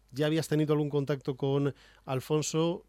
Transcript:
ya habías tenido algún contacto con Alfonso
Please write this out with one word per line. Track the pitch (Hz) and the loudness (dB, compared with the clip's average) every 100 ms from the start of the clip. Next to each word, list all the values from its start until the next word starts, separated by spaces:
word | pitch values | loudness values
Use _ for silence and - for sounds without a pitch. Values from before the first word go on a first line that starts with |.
| _ | _
ya | 123 151 | -2 0
habías | 160 - | 0 0
tenido | 156 151 | 0 2
algún | 151 147 | 2 2
contacto | 143 139 139 - 127 | 0 0 -2 -4 -2
con | 139 139 143 - - - - | 0 2 0 -2 -14 -16 -6
Alfonso | 131 - 156 139 160 170 190 | -4 -2 -2 0 0 0 -2